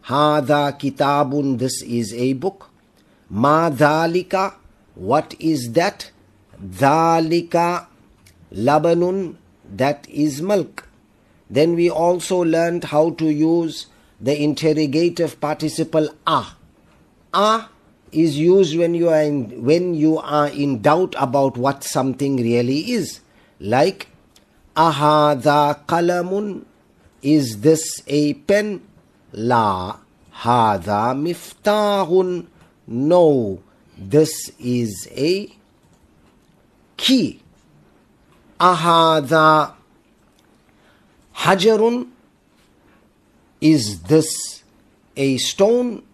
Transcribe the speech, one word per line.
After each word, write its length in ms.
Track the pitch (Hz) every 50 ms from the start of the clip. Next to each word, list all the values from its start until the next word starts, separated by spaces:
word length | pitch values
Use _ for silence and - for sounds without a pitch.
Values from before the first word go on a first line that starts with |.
| _
"Hada 680 | - 123 143 147 151 151 151 135 117 151 147 143 143 139
kitabun," 800 | - - 139 135 - 143 139 143 143 147 131 135 147 139 139 131 117
this 220 | 123 131 127 -
is 320 | - - 120 120 117 98 107
a 200 | 117 123 131 135
book. 360 | 127 123 196 - - - - _ _ _ _ _ _ _ _ _ _ _ _
"Ma 400 | 80 101 120 143 151 160 165 165
dhalika," 840 | 143 117 151 143 151 156 165 170 165 185 175 - - 190 190 196 - _ _ _ _ _ _ _ _
what 380 | - 90 98 123 156 151 - - _
is 320 | - 160 160 139 123 120 113
that? 380 | 165 170 202 - - - - _ _ _ _ _ _ _ _ - -
"Dhalika 1300 | 98 95 92 92 135 139 147 160 165 165 165 165 165 160 165 170 170 170 - 170 170 170 180 170 - _ _ _ _ _ _ _ _ - _ _ - _ -
labanun," 840 | 95 110 131 147 151 151 170 170 170 175 180 185 196 190 160 - - _ _ _ _ _ - 101
that 340 | 95 127 139 147 - - -
is 320 | - 143 147 151 135 139
milk. 440 | 160 196 208 196 151 - - - - - _ _ _ _ _ _ _ _ _ _ _ _
Then 260 | 101 123 151 170 170
we 140 | 170 170 175
also 540 | 160 160 165 175 180 180 165 - 190 180 175
learned 420 | 165 160 165 170 170 170 175 165
how 260 | 151 151 151 156 170
to 160 | 156 - 160
use 600 | 156 151 147 156 160 165 170 170 160 147 - - _ _ _ _ _ _ _
the 220 | - 120 147 147
interrogative 1000 | 147 151 143 - 156 160 156 151 156 143 131 156 170 175 170 170 170 151 - _
participle 680 | - 147 156 151 156 151 - - 160 160 - 160 156 151 - _ _
a. 200 | - 160 135 104 - - _ _ _ _ _ _ _ _ _ _ _ _ _ _ _ -
A 360 | 180 202 214 220 226 220 - _ _ _ _ _ _ _ -
is 260 | - 156 165 165 139
used 400 | 143 156 175 185 196 190 160 151
when 160 | 165 175 165 170
you 160 | 170 170 170
are 120 | 160 156
in, 420 | 151 151 147 143 120 104 95 - 120
when 300 | 123 156 175 180 180 170
you 240 | 156 147 156 156
are 300 | 156 - 139 147 151 147
in 340 | 147 135 139 143 143 135 110
doubt 320 | 101 147 151 170 185 - - 127
about 380 | 143 127 120 143 139 135 120
what 260 | 120 120 139 139 139 -
something 540 | - - 147 127 135 123 127 147 139 139
really 540 | 127 120 117 120 120 120 120 135 147 170 220
is. 280 | 247 226 165 123 - - _ _ _ _ _ _ _ _
Like, 480 | - 98 113 127 151 190 - - - _ _ _ _ _ _ _ _ _ _ _ _ _ _
"أهذا 1120 | 156 160 165 151 139 147 151 151 151 147 147 147 131 113 147 143 147 147 143 147 147 -
قلم?" 800 | - 175 170 170 175 180 180 175 185 190 202 214 208 180 - - _ _ _ _ _ _ _ _ _ _ _
Is 380 | - 139 151 156 139 120 110 101
this 400 | 104 151 160 156 - - - - -
a 260 | - 139 147 147 147 143
pen? 480 | - - - 202 208 214 214 202 170 - _ _ _ _ _ _ _ _ _ -
"لا، 640 | 104 110 120 123 117 110 104 95 92 90 92 110 - _ _ _ _ _ _ _ -
هذا 720 | - 117 120 123 113 110 104 98 82 101 104 104 110 120 131
مفتاح." 1300 | 139 147 170 175 - - - - _ _ 214 208 214 214 208 202 196 190 156 175 190 185 185 180 175 - - _ _ _ _ _ _ _
No, 720 | - 110 120 135 151 175 180 175 156 147 131 117 101 95 - - _ _ _ _ _ _
this 540 | - 95 95 117 151 156 151 - - - - - _
is 480 | - 123 123 123 120 110 101 95 - -
a 420 | - - 135 160 185 196 214 - - _ _ _ _ _ _ _ _ _ _ _ _ _ _ _ _ _ _ _ _ _ _ _ _ _ _ _ _
key. 440 | - - - 269 254 180 120 - - _ _ _ _ _ _ _ _ _ _ _ _ _ _ _ _ _ _ _ _ _ _ _ _
"أهذا 1120 | 170 180 180 160 165 170 170 165 165 165 160 156 143 127 160 160 156 156 156 156 147 - - _ _ _ _ _ _ _ _ _ _ _ _ _ _ _ _ _ _ _ _ _ _ _ _ _ _ _ _ _ _ _ _
حجر?" 720 | - - 160 190 190 170 226 220 208 220 233 233 247 247 - _ _ _ _ _ _ _ _ _ _ _ _ _ _ _ _ _ _ _ _ _ _ _ _ _ _ _ _ _ _
Is 420 | - 156 160 143 113 104 101 85 82
this 600 | 92 151 160 156 - - - - - - - _ _ _ _ _ _ _ _ _ _ _
a 200 | - 139 139 131
stone? 640 | 120 - - - - 196 214 233 240 247 247 214 - - _